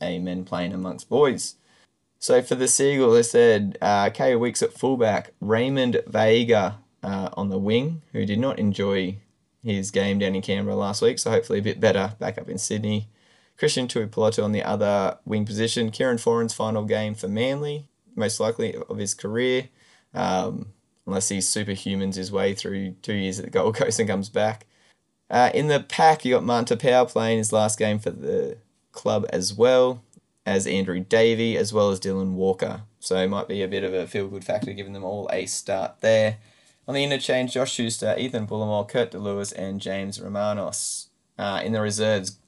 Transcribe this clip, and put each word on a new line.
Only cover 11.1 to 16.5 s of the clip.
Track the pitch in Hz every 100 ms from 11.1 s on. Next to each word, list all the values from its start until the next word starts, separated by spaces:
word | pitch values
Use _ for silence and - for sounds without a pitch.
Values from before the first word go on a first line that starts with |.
| -
so | 117
hopefully | 113 - 104
a |
bit | 101 -
better | 110 98 98 107
back | 110 110
up | -
in | 98
Sydney. | - 107 107 104 107 _ _ _ _ -
Christian | 151 135 123
Tuipulotu | 120 104 - 107 -
on | 104
the | 104
other | - 104 104 101 95 -
wing | - 107
position. | 104 104 113 120 110
Kieran | 110 131 117
Foran's | 120 117 113